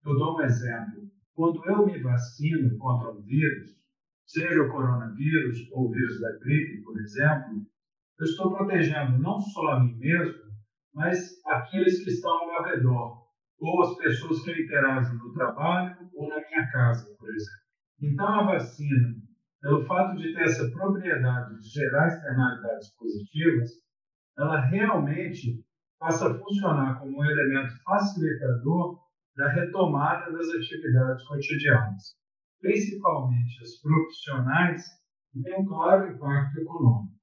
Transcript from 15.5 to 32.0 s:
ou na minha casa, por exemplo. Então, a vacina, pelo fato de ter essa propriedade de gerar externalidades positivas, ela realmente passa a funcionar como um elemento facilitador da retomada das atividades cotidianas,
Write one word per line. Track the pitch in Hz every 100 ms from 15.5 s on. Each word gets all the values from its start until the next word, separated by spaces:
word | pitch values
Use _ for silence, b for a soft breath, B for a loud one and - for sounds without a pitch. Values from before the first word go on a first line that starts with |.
| - 160 180 180 - - -
ou | 147
na | 302
minha | - - 123
casa, | 131 120 117 - -
por | 110
exemplo. | 107 104 - _ _ _ _
Então, | 147 135 208
a | 202
vacina, | 202 175 - - 143 127 117 - - _ _ _
pelo | 143 135 -
fato | 170 147 160
de | 160
ter | 175
essa | 165 127 120
propriedade | - 196 202 180 131 127 123 104 107
de | 110
gerar | 147 - 143 165
externalidades | - 143 127 127 - 98 - - _
positivas, | 113 104 - 151 165 123 120 - _ _ _ _ _ -
ela | 151 147
realmente | 131 190 214 160 143 165 165 - 120 - - _ _ _
passa | 160 160 -
a | 120
funcionar | - 202 185 147 131 123
como | 139 143
um |
elemento | 147 151 135 135 123 -
facilitador | - 151 196 175 156 123 131 120 135 175 175 175 _ _ _ -
da | -
retomada | 175 175 196 175 139 147 - 170
das | 165 165
atividades | 170 - 156 135 123 127 127 -
cotidianas, | 143 143 143 147 120 104 95